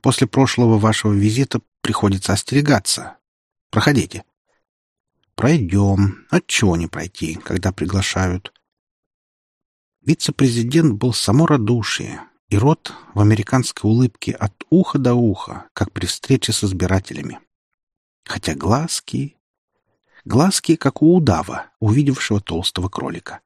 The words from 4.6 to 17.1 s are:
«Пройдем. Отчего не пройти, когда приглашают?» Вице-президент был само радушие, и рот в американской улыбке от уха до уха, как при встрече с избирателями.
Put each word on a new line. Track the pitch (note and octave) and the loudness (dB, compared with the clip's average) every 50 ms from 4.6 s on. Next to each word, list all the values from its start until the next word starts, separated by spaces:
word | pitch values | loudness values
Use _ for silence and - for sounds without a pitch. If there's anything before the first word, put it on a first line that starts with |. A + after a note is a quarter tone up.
| _ _ _ _ _ _ _ _ _ _ _ _ _ _ _ | _ _ _ _ _ _ _ _ _ _ _ _ _ _ _
«Пройдем. | - - C3+ E3 D#3+ G#2 E2+ F#2 G2+ G2+ G2 G2 F#2+ G2+ G2 F#2+ - _ _ | -2 2 2 2 2 0 0 2 2 2 4 4 2 2 0 0 -6 _ _
Отчего | - F3+ - - - - A#2 F#2+ F2 | -2 -2 -2 -2 -2 2 2 2 2
не | E2+ E2 | 0 -2
пройти, | D#2+ - D2+ D#2+ F2 _ - - D#2+ D#2+ | -6 -8 -10 -12 -12 _ -10 -8 -8 -8
когда | - - - F2+ F#2 F2+ F#2+ | -12 -8 -6 -6 -2 -2 -2
приглашают?» | F#2 - D#2 E2+ F#2+ G2 G2 - - F#2 F#2 F2+ F2+ F#2 _ - _ _ _ _ _ _ _ _ _ _ _ _ _ _ _ _ _ _ _ _ _ _ _ _ _ _ _ _ _ _ | -2 -2 -6 -2 -2 -2 -2 -2 -2 -2 -2 -2 -2 -6 _ -14 _ _ _ _ _ _ _ _ _ _ _ _ _ _ _ _ _ _ _ _ _ _ _ _ _ _ _ _ _ _
Вице-президент | _ C#3+ E3 _ - - D3 - C#3 B2+ A#2 A#2 A#2 A#2+ C3+ E3 D#3+ D3+ A2 | _ -2 -2 _ -2 -6 0 0 0 0 2 -2 -4 0 2 2 2 2 0
был | G2+ A#2 B2+ | 0 -2 -2
само | A2 - - - G#2 C#3 E3 | -2 -2 0 2 4 4 4
радушие, | D#3+ D3+ C3 G#2+ G#2 B2 A#2 G#2+ - - - - - - - - _ _ _ _ _ | 4 2 2 2 0 0 -2 -2 -4 -6 -6 -8 -10 -12 -16 -18 _ _ _ _ _
и | G2+ | -2
рот | G2+ A2+ C#3+ D#3+ _ _ - - - - - - | 2 2 2 0 _ _ -18 -18 -18 -20 -8 -2
в | G2+ | 2
американской | G#2 G#2 A2 A2+ - - - C3 A#2+ - - - - - | 4 4 4 2 0 -2 -2 -2 -2 -2 -8 -4 0 0
улыбке | A2+ A#2+ B2+ A#2 _ _ - - A2+ | 2 2 2 0 _ _ -8 -8 -6
от | - - G2+ _ _ - _ | -4 -6 -6 _ _ -2 _
уха | D#3 F3+ F3 - - C#3+ | 2 2 2 2 -2 0
до | B2+ B2 A#2+ | 2 2 2
уха, | A#2+ A#2+ A2 F#2 - - - - - - _ _ | 4 2 2 0 -2 -8 -14 -14 -14 -16 _ _
как | - G2 - | -6 -6 -6
при | _ - F#2 | _ -6 -6
встрече | F2+ - - - - C3+ B2+ - - A2 | -6 -6 -10 -2 0 0 0 0 -4 -4
с | - - | -2 -2
избирателями. | G2 F#2+ F2+ F#2 F2+ F#2+ F#2+ F#2+ - | -4 -2 -2 -2 0 0 -2 -2 -4